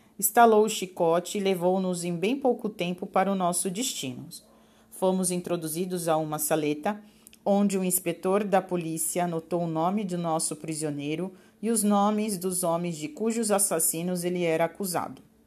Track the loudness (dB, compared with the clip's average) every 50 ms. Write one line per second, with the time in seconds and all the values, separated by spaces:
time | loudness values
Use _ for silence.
0 | _ _ _ -4 -4 2 6 8 8 10 10 8 6 4 0 -4 -6 -6 -2 0
1 | 2 4 4 2 0 -2 -4 -2 0 0 0 2 2 2 2 2 2 0 -2 -2
2 | -2 -4 -2 -2 0 0 0 2 2 2 2 0 -2 -6 -4 -4 -4 -4 -4 -4
3 | -6 -2 0 2 2 2 2 2 2 0 0 0 -2 -4 -4 -4 -4 -4 -6 -6
4 | -8 -8 -8 -10 -12 -14 -16 -18 -20 -20 -20 _ _ _ _ _ _ _ -6 -2
5 | 0 2 2 2 0 -2 -2 -4 -4 -4 -4 -4 -4 -4 -4 -4 -4 -4 -4 -4
6 | 0 0 0 0 0 -2 -4 -4 -2 0 0 2 2 0 0 0 -2 -4 -4 -4
7 | -8 -18 -20 _ -20 -20 -20 -6 _ 2 2 4 4 2 2 0 0 0 0 0
8 | 0 -2 -4 -2 0 0 2 2 2 2 2 2 2 0 -2 -4 -2 -4 -4 -4
9 | -4 -2 -2 -2 -2 0 -2 -4 -4 -2 -2 -2 -2 -2 0 0 0 0 0 0
10 | -2 -2 -4 -4 -2 0 0 0 0 -2 -4 -6 -8 -8 -6 -4 -4 -4 -4 -4
11 | -4 -4 -4 -4 -4 -6 -8 -12 -20 -20 _ _ -2 -2 0 2 2 2 4 4
12 | 4 2 2 0 -2 -2 -4 -4 -4 -4 -2 -2 0 0 0 0 -2 -4 -4 -6
13 | -8 -10 -6 -4 -2 -2 0 0 0 2 2 2 2 2 2 0 0 0 0 -2
14 | -2 -2 -2 -2 -2 -2 0 0 2 2 2 2 2 0 -2 -4 -6 -4 -2 -4
15 | -4 -4 -8 -14 -18 _ _ _ _